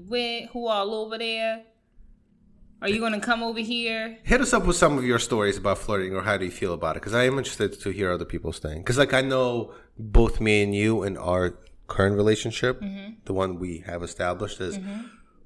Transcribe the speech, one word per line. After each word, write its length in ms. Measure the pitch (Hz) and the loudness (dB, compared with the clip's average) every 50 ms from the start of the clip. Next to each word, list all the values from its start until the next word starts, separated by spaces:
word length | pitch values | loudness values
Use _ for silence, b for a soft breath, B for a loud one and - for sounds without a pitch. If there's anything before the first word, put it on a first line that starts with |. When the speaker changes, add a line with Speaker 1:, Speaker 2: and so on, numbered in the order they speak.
| 175 190 | -10 -6
Speaker 1:
with, 420 | 233 240 240 233 233 233 226 226 | -4 -4 -4 -4 -6 -8 -8 -10
who 160 | - 240 233 226 | -8 -6 -2 -2
all 260 | 214 202 196 202 226 | 0 0 0 -2 -2
over 220 | 220 220 220 226 226 | -4 -6 -6 -6 -6
there. 460 | 233 226 226 226 220 226 220 226 226 _ _ _ _ _ _ - - - - _ _ _ _ _ _ _ - - - - - _ | -6 -4 -4 -2 -2 -4 -4 -6 -10 _ _ _ _ _ _ -20 -20 -20 -20 _ _ _ _ _ _ _ -20 -20 -20 -20 -14 _
Are 80 | - 196 | -2 0
you 100 | 208 226 | 0 0
gonna 200 | 226 226 214 208 | 0 0 -2 -2
come 220 | 202 247 233 226 | -2 -2 -2 0
over 180 | 233 226 226 226 | -2 -4 -4 -4
here? 580 | 226 220 247 240 233 226 226 220 220 226 226 - - | -4 -4 -4 -4 -4 -4 -4 -4 -6 -8 -10 -4 0
Speaker 2:
Hit 160 | - 226 262 | 2 4 4
us 140 | 277 - - | 4 4 2
up 120 | 220 180 | 2 4
with 100 | 180 170 | 2 4
some 220 | - 180 156 147 135 | 4 4 4 4 4
of 60 | 127 | 2
your 140 | 123 120 117 | 2 2 2
stories 380 | - - 127 110 101 101 95 98 | 2 0 0 2 2 2 2 2
about 220 | 95 101 95 - | 0 0 0 0
flirting, 340 | - - 107 98 95 95 95 | -2 -2 -2 -2 -2 -2 -4
or 60 | 95 | -4
how 160 | 90 107 101 92 | -2 0 0 0
do 80 | 95 | -2
you 60 | 87 | -4
feel 220 | - - 107 92 85 | -4 -4 -4 -4 -2
about 220 | 78 82 80 78 | -2 -2 -2 -2
it? 60 | 82 | -4
'Cause 120 | - 101 110 | -4 -2 2
I 100 | 120 127 | 2 4
am 140 | 127 135 135 | 4 2 0
interested 360 | 123 - - - 110 95 - - | -2 -4 -4 -2 -2 -2 -2 -4
to 80 | - 101 | -6 -6
hear 220 | 92 101 98 92 | -4 -2 0 0
other 140 | 90 85 87 | 0 -2 -4
people's 340 | - - 82 - 82 78 - | -6 -6 -6 -6 -6 -8 -6
thing. 240 | - 76 78 80 92 | -8 -8 -8 -6 -4
'Cause, 140 | - 120 135 | 0 2 2
like, 140 | 139 - 135 | 2 4 2
I 80 | 131 | 2
know 520 | 135 135 131 131 127 123 120 120 - - B B B B B - | 2 2 2 2 2 0 0 -2 -4 -6 B B B B B -14
both 420 | 113 107 101 123 117 113 - - | 0 6 8 8 8 8 6 2
me 220 | 110 107 107 104 | 4 4 6 6
and 140 | 104 101 101 | 4 4 2
you 260 | 101 104 110 113 107 90 | 2 2 2 2 2 0
in 140 | 98 95 - | -2 -4 -4
our 400 | - 87 90 92 90 90 87 - - - - - - - | -2 0 2 2 2 0 -2 -4 -12 -20 -20 -18 -14 -4
current 280 | - - 95 98 101 | 0 2 4 4 4
relationship, 640 | 101 104 107 110 - - 117 113 - - 123 127 - | 4 4 4 4 2 0 -4 -4 -2 0 0 0 -2
Speaker 1:
Mm-hmm. 320 | 104 98 98 - 196 202 226 - - | -6 -10 -10 -10 -12 -14 -16 -14 -10
Speaker 2:
the 80 | - 98 | -6 -2
one 240 | 95 95 92 90 85 | -2 -2 -2 -2 -4
we 220 | 92 90 87 82 | -6 -8 -8 -8
have 240 | 85 87 87 87 87 | -10 -8 -8 -8 -8
established, 580 | 82 - - 92 90 90 90 107 98 - - | -8 -6 -4 -2 -2 -2 -2 -4 -6 -6 -6
is 160 | 95 87 202 196 | -6 -6 -6 -6
Speaker 1:
Mm-hmm. 240 | 185 196 202 220 240 247 B B B B B B B | -8 -10 -10 -10 -12 -14 B B B B B B B